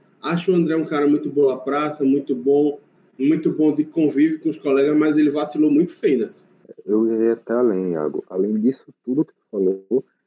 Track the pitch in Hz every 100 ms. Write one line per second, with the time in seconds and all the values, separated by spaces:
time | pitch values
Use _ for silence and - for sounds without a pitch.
0 | _ _ 143 170 190 175 156 160 156 151
1 | 147 147 147 139 139 127 135 143 151 147
2 | 135 143 143 127 127 143 147 143 _ _
3 | _ - 139 160 165 135 156 147 151 165
4 | 147 131 160 156 160 - 147 135 143 151
5 | 151 151 147 147 147 151 151 143 180 -
6 | 185 123 107 - - _ - - - 107
7 | 113 113 113 117 - 117 123 92 92 82
8 | 76 - - 92 101 107 120 135 - _
9 | - 135 156 _ _ 104 92 95 - 127
10 | - _